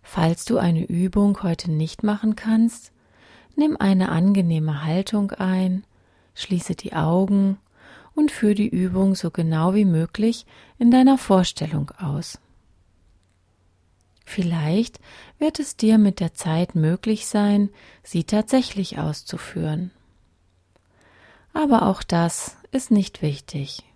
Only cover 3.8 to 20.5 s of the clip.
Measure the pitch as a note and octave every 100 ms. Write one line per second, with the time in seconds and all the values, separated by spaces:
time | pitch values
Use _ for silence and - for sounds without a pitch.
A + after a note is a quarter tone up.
3.8 | G3 F#3+ F#3 E3 F#3 G3 E3+ D#3+ D#3 D3
4.8 | D#3 E3+ G3 G#3 G3+ - F#3 F#3 F#3 F#3
5.8 | - _ _ _ _ - - F3 - F3
6.8 | - D#3+ D#3+ F3 F#3+ G3+ G3 G3 _ _
7.8 | - - - - D4+ - G#3 G#3 G#3 F3+
8.8 | F#3 F#3 F#3+ F#3+ E3+ - D#3+ D#3 E3+ G3+
9.8 | G3 D#3+ E3+ - A3 A#3 - - - _
10.8 | A#3+ B3+ C4 C4+ - F#3+ F3 - D#3+ D3+
11.8 | C#3+ - E3 D3 - - _ _ _ _
12.8 | _ _ _ _ _ _ _ _ _ _
13.8 | _ _ _ _ - - F3 E3 D3+ F#3+
14.8 | A#3 - - - - _ D4+ D#4 D4 -
15.8 | A3 A3 G3+ F#3 E3+ - E3 D#3+ F3 E3+
16.8 | D#3 F3+ - G#3+ - G#3 G#3 G#3 G3+ -
17.8 | - _ - E3+ - G#3 G#3+ C4 B3 G3+
18.8 | F#3 - D#3 D3 - F3 - E3+ D#3+ D#3
19.8 | F3+ _ _ _ _ _ _